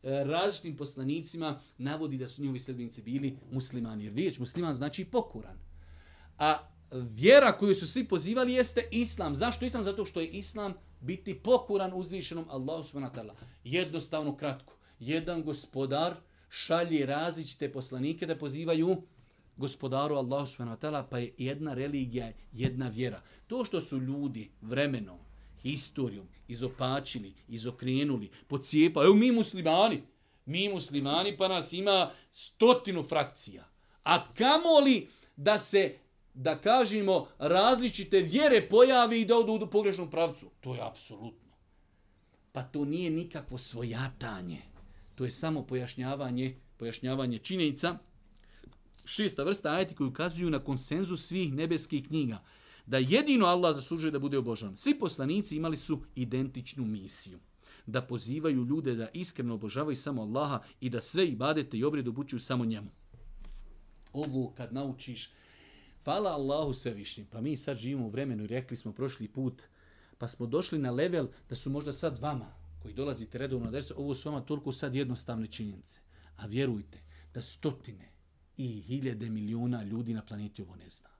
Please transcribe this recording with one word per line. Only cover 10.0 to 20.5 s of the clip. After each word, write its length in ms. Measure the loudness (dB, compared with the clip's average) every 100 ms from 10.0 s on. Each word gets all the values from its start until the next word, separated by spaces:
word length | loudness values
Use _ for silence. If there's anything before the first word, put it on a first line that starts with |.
što 160 | -4 -4
je 60 | -4
Islam 480 | -4 -6 -6 -6 -8 -16 -12
biti 340 | -8 -8 -8
pokoran 580 | -6 2 2 4 0 0
uzvišenom 500 | -4 -6 -6 -6 -8 -8
Allahu 340 | -6 -4 -6
subhanahu 320 | -6 -8 -8
wa 80 | -10
ta'ala. 120 | -12 -16 -20 -18
Jednostavno, 720 | -2 -2 0 -4 -4 -2 -2 -4
kratko. 380 | -6 -6 -12 -20 _ _
Jedan 420 | -4 -2 -2 -4
gospodar 720 | -4 -4 -6 -4 -2 0 0 -2 -16 _ _
šalje 580 | -8 0 2 4 2 2
različite 680 | 0 -2 -4 -8 -6 -6
poslanike 540 | -4 -6 -4 -2 -2 -4
da 120 | -4
pozivaju 640 | -4 -4 0 2 4 2 -2 _ _ _ _ -6
gospodaru 580 | -6 -4 -2 0 2
Allahu 320 | 0 0 -2
subhanahu 300 | -2